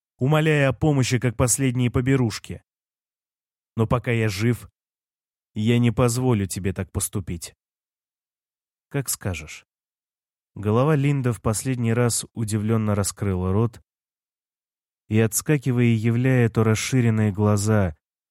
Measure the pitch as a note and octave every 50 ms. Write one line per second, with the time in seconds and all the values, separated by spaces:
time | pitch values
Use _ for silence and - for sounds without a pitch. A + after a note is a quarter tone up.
0 | _ _ _ - B2 C3+ D#3 D#3 D#3 D#3+ D3+ D3 C#3 C3+ B2+ - - D#3 D3 C3+
1 | B2+ - B2+ A#2 - B2+ G#2+ - C#3 A#2+ - - C3+ C3 A#2+ B2+ B2 A#2+ - C3+
2 | B2 B2+ C#3 C3+ B2+ A2 G2+ - - - - - _ _ _ _ _ _ _ _
3 | _ _ _ _ _ _ _ _ _ _ _ _ _ _ - - A2 A2 C3 A#2+
4 | - B2+ A#2 A2+ A2+ A2 F#2+ F#2 G#2+ B2 A#2+ - - - _ _ _ _ _ _
5 | _ _ _ _ _ _ _ _ _ _ - A2 G#2+ A2+ A#2+ A#2+ A#2+ A#2 A2 -
6 | B2+ A#2+ A#2 B2 B2+ B2+ A#2+ G#2 G2 F#2 - G2+ F2+ G2 F2+ - F#2 - - G#2
7 | - - - G#2+ F#2 - F2+ D#2+ - - - _ _ _ _ _ _ _ _ _
8 | _ _ _ _ _ _ _ _ _ _ _ _ _ _ _ _ _ _ - C#3+
9 | C3 - - - - G2+ F2 D#2 D#2 D2+ - - - _ _ _ _ _ _ _
10 | _ _ _ _ _ _ _ _ _ _ - - G2 G#2 G#2 A#2 C3 D3+ D#3+ C#3
11 | C#3 D3 C#3+ C#3 B2 B2 A2+ - - A#2 G#2+ - - C3+ C3 B2 A#2+ A#2 A2+ A#2+
12 | B2 A#2 A2 - - - - A2+ A#2 G#2 G#2 G#2+ G#2 G#2+ A2+ A2 A2 G#2+ G#2 G2+
13 | G2 - - - G#2 G2 F#2+ F2+ F#2 F#2 F#2+ G#2 A#2 A#2 - - _ _ _ _
14 | _ _ _ _ _ _ _ _ _ _ _ _ _ _ _ _ _ _ _ _
15 | _ - G#2+ A2 A2+ A2 - - - - D#3 C#3+ - C3+ B2 A#2+ B2 A#2 A#2 A2
16 | G#2+ A#2 A2+ A#2 B2 C3 C3 B2+ A#2 A2 - A#2 A2 A2 A2 G#2 - - - C3
17 | A#2 A#2 A2 A2 G#2+ G#2+ F#2+ G2 G#2+ G#2 G#2 G2+ G2+ A2 A2 G#2+ G2 F2+ E2 _
18 | _ _ _ _ _ _